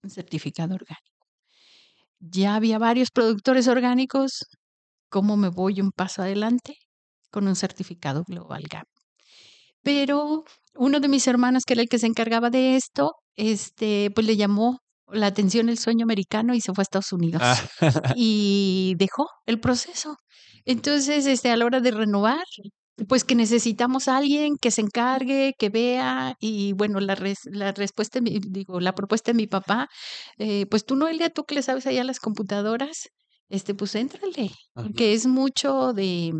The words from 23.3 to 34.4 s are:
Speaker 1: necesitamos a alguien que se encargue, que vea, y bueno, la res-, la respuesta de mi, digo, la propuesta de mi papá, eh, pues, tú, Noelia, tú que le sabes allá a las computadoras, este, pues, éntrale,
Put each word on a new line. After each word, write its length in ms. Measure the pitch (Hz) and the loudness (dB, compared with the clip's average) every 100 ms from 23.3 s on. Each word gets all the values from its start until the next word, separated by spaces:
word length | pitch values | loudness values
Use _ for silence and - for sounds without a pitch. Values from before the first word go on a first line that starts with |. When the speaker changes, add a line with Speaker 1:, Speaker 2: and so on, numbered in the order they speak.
| 240 | 2
Speaker 1:
necesitamos 720 | 220 233 233 214 240 262 269 | 4 2 2 0 0 0 0
a 100 | 262 | 0
alguien 400 | 285 294 302 294 | 2 0 0 0
que 120 | 247 | 0
se 100 | 220 | 0
encargue, 720 | 214 240 240 262 254 269 269 269 | -2 -2 0 0 0 0 0 0
que 120 | 208 | -2
vea, 680 | 220 247 254 254 262 262 - | 0 0 0 -2 -2 -4 -6
y 340 | 220 214 202 | -6 -2 -2
bueno, 260 | 196 208 196 | 0 0 0
la 160 | 196 190 | -2 -2
res-, 300 | 190 196 - | -4 -6 -10
la 260 | 202 196 | -6 -6
respuesta 480 | 196 202 - 208 262 | -4 -6 -4 -4 -2
de 40 | |
mi, 160 | 240 208 | -2 -2
digo, 400 | 190 190 190 180 | -4 -8 -6 -2
la 140 | 180 190 | -2 -2
propuesta 360 | 202 220 - | -2 -2 0
de 40 | 233 | 0
mi 100 | 170 | 0
papá, 400 | 196 - 214 277 - - - - - | -4 -2 -2 -2 -10 -16 -16 -18 -8
eh, 260 | 214 202 202 | -4 -2 0
pues, 180 | 214 - | -2 0
tú, 100 | 269 | 0
Noelia, 320 | 320 320 339 | 0 0 -2
tú 160 | 330 294 | -4 -6
que 100 | 294 | -4
le 60 | |
sabes 240 | 262 262 269 | -2 -2 -2
allá 140 | 262 | -2
a 40 | 254 | -2
las 140 | 262 | -4
computadoras, 880 | - 208 202 202 208 233 277 330 - _ _ _ _ | -6 -4 -4 -2 -2 -2 -4 -8 -16 _ _ _ _
este, 240 | 196 190 202 | -8 -6 -6
pues, 200 | 202 208 | -4 -4
éntrale, 540 | 262 - 392 339 | -4 -6 -8 -4